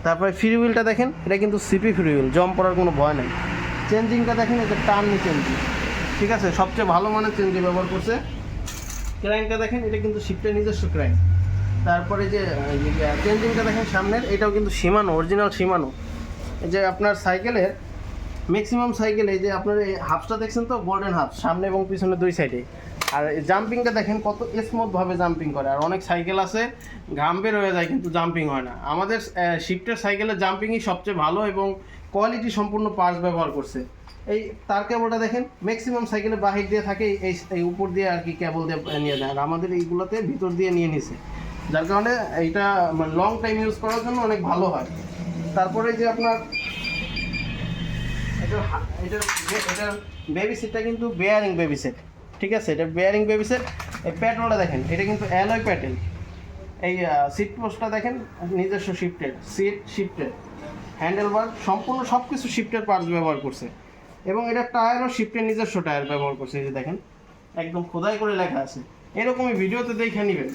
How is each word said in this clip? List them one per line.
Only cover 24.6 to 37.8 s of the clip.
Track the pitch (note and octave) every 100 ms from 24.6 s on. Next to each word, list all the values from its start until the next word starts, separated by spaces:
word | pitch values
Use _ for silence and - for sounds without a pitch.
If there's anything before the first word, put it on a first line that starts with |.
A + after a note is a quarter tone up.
| A3
স্মুথভাবে | A#3 G#3+ F#3 F3+ F3+
জাম্পিং | F3 D#3+ D#3
করে। | C#3+ C3+
আর | C#3
অনেক | D#3 F#3+
সাইকেল | F#3+ F3 E3+ F#3+
আছে | F#3 G#3+ A#3+ - - - - C#3+
ঘাম | D3+ F3+
বের | G#3+ G#3+
হয়ে | G3
যায় | F3+ E3+
কিন্তু | C3+ F3
জাম্পিং | E3 E3 E3 D3+
হয় | C#3
না। | B2+ B2
আমাদের, | C3+ D#3 G3 A3+
আহ, | - - F3 E3
শিফটের | E3 F3+ A#3 A#3
সাইকেলের | G#3 G3 G#3+ G3+
জাম্পিংই | F#3+ F#3+ G#3+ A3+
সবচেয়ে | - F3+ - F#3
ভালো | D3+ F3+ G#3+
এবং | F#3+ G3 F#3+ - - -
কোয়ালিটি | G3 A3 B3 A3+
সম্পূর্ণ | G3+ G3+ G#3 G#3 F#3+
পার্টস | F3 F3
ব্যবহার | F3 E3+ D#3+
করছে। | C#3 C3+ C3 - - - - -
এই | G#3 G#3 G#3+ -
তার | G3+
কেবলটা | G#3 A#3 A3+ A3+
দেখেন, | A3 A#3 B3+ -
ম্যাক্সিমাম | F3+ A3+ A#3+ A#3+ A#3
সাইকেলে | G#3+ G#3 A3
বাহির | G3+ G3 G3
দিয়ে | G#3+
থাকে, | G3 G3 G#3+
এই, | G3 F#3 F3+ -
এই | F3+
উপর | E3+ F3